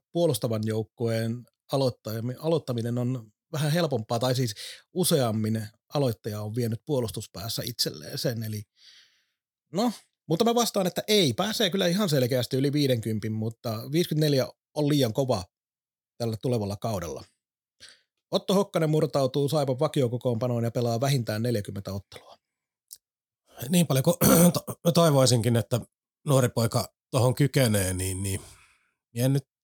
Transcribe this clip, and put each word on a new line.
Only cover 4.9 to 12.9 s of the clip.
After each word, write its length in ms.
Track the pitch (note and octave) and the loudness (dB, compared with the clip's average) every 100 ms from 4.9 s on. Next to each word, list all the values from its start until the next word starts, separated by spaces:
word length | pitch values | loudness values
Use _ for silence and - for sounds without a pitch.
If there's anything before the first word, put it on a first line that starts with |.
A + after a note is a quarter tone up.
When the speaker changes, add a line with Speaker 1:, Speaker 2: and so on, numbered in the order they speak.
Speaker 1:
useammin 760 | F3+ E3+ D3+ A#2 A2 G#2+ A2 G#2+ _ _ | -2 2 2 2 0 -2 -2 -6 _ _
aloittaja 480 | D3 C3 G#2+ A2+ G#2+ | -2 0 -2 -6 -8
on 140 | G#2+ | -6
vienyt 260 | A#2+ A2+ A2+ | -4 -4 -4
puolustuspäässä 760 | - C3 A2 A2+ - F2+ A2+ - | -2 -2 -2 -6 -12 -12 -8 -8
itselleen 520 | A#2 - E3 D2 D2+ C3 | -6 -4 -6 -6 -12 -6
sen, 260 | C#3+ A2+ | -4 -4
eli 180 | A2 G#2+ - _ - - _ _ _ _ _ _ - | -6 -8 -12 _ -20 -20 _ _ _ _ _ _ -8
no, 180 | F3 A#3+ - _ _ - | -2 -2 -4 _ _ -2
mutta 180 | E3 | 2
mä 100 | A#3 | 2
vastaan, 320 | A#3+ A3 G#3 F3+ | 2 0 0 -2
että 160 | - - | -2 0
ei, 260 | G#3+ D3 | 2 2
pääsee 360 | A2+ G3+ G#3+ F#3+ | 0 -2 -2 -2
kyllä 180 | G3 F3 | 0 0
ihan 220 | F#3+ G3 | 0 2
selkeästi 480 | C#3+ B2 B2+ A#2 C3 | 2 2 0 -2 -2
yli 160 | C#3 | 0
viidenkympin, 600 | D3 C#3 | 0 0